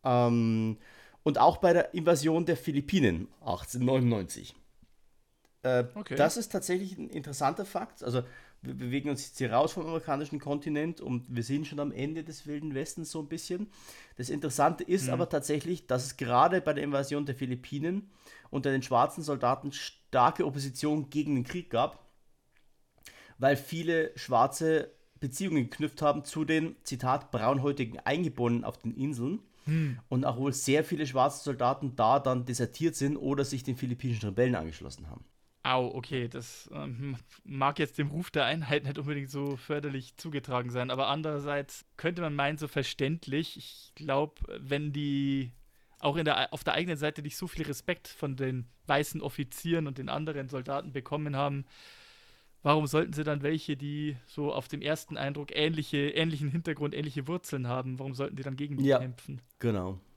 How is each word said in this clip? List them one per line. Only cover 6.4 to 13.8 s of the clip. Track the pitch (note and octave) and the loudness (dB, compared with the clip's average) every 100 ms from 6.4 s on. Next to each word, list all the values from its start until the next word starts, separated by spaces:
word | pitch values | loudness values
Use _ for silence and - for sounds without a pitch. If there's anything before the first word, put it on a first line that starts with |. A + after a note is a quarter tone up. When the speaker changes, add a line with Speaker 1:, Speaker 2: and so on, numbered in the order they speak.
| - | -4
Speaker 1:
tatsächlich | G3 - F3+ F#3+ F#3 | -4 0 -2 -2 -8
ein | D3+ | -8
interessanter | - C#3+ C#3 C#3+ E3+ - | -8 -8 0 0 0 -6
Fakt. | E3+ A3 - | -6 -8 -8
Also | - B2 B2 - - - | -2 -2 -4 -16 -20 -14
wir | B2 | -10
bewegen | B2+ B2 C#3 C#3+ | -8 -4 -2 -2
uns | C#3 - | -4 -8
jetzt | - | -4
hier | B2 | 2
raus | A#2 D#3 | 4 2
vom | - D#3+ | 0 -4
amerikanischen | E3 D#3+ C#3 D3 D3 | -4 -2 -4 -2 -6
Kontinent | C#3+ D3 D3 D3 D#3 E3+ | -4 -4 -2 -2 -2 -4
und | B2+ B2 B2+ | -4 -4 -4
wir | B2 | -6
sind | A2+ C#3 D3 | -2 -2 -2
schon | D3 | -4
am | D3 | -4
Ende | G#2+ C#3 D#3+ | -4 -4 -6
des | D#3 D3 D3 | -8 -12 -8
Wilden | D3 D#3 | -6 -4
Westens | C3+ D#3+ - D#3 | -4 -6 -8 -8
so | D#3+ | -8
ein | D3 | -6
bisschen. | D#3+ - F3+ G#3 - | -8 -6 -6 -6 -10